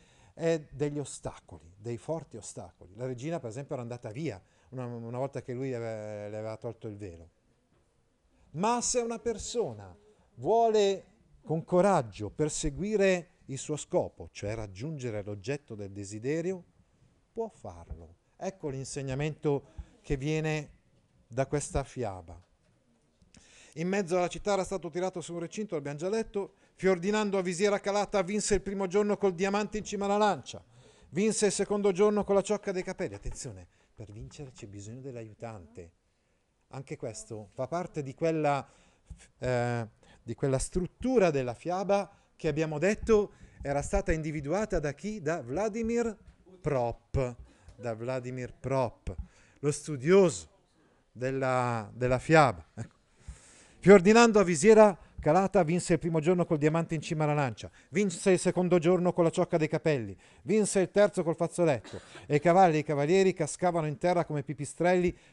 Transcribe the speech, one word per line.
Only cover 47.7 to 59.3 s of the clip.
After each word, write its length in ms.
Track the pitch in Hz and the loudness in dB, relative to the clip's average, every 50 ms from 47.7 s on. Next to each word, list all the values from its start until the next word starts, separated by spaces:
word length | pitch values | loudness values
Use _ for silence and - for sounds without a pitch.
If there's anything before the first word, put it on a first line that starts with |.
| - | -16
Da 180 | - 120 120 113 | -10 -8 -8 -6
Vladimir 580 | 107 117 123 131 131 123 127 127 127 123 117 - | -6 -6 -6 -6 -6 -6 -8 -8 -8 -10 -10 -10
Prop, 600 | - - 127 135 135 127 107 - - - - 90 - - - _ _ _ _ _ _ | -8 -6 -2 0 0 0 -2 -4 -8 -12 -10 -10 -10 -10 -12 _ _ _ _ _ _
lo 100 | - 147 | -2 -2
studioso 800 | 147 - - 160 151 131 120 160 185 202 190 170 - - - - _ _ _ _ _ _ _ _ _ _ _ _ - | -2 -4 -6 -8 -8 -2 2 6 6 8 6 6 4 -2 -10 -18 _ _ _ _ _ _ _ _ _ _ _ _ -10
della, 760 | 113 127 131 135 135 135 131 127 127 123 120 120 113 104 101 107 | -6 -4 -4 -2 -2 0 0 2 2 2 0 0 -2 -6 -8 -6
della 240 | 117 127 127 127 123 | -4 0 0 0 0
fiaba. 480 | - - 160 160 147 123 98 85 - _ _ | 2 6 6 8 8 6 4 -2 -8 _ _
Ecco. 200 | - 113 - _ _ _ _ _ _ _ - - - - - - - - - _ - | -14 -14 -14 _ _ _ _ _ _ _ -18 -18 -18 -20 -20 -20 -20 -20 -20 _ 2
Fiordinando 640 | - 170 202 196 170 202 220 233 233 233 202 208 | 8 10 10 10 10 8 8 8 8 8 8 6
a 40 | 190 | 4
visiera 520 | 175 175 139 156 214 220 214 214 208 170 - - - _ - | 4 2 4 8 8 10 10 10 8 6 2 -6 -18 _ -2
calata 440 | - 151 156 185 196 185 - 202 170 | 2 4 4 4 4 4 4 2 4
vinse 320 | 151 170 175 - - 170 | 4 2 0 0 0 0
il 40 | 156 | 0
primo 180 | - 170 165 160 | 0 0 -2 0
giorno 260 | 143 170 185 180 170 | 2 2 2 2 2
col 140 | - 170 147 | 0 0 2
diamante 380 | 143 151 156 165 165 - 165 | 2 2 2 0 -2 -2 -4
in 40 | 151 | -6
cima 220 | - - 165 156 156 | -4 -4 -2 0 0
alla 100 | 147 147 | 0 2
lancia, 360 | 147 143 123 104 - - - - - - _ | 2 0 -2 -2 -6 -12 -16 -16 -20 -14 _
vinse 420 | 127 180 208 196 170 - - 196 185 | -2 0 0 0 -2 0 2 4 4
il 60 | 165 | 4
secondo 400 | - 185 - 175 180 175 180 180 | 4 2 0 2 2 4 4 4
giorno 340 | 151 175 185 170 180 180 - | 4 4 4 4 2 2 2
con 100 | - 170 | 2 2
la 80 | 160 | 2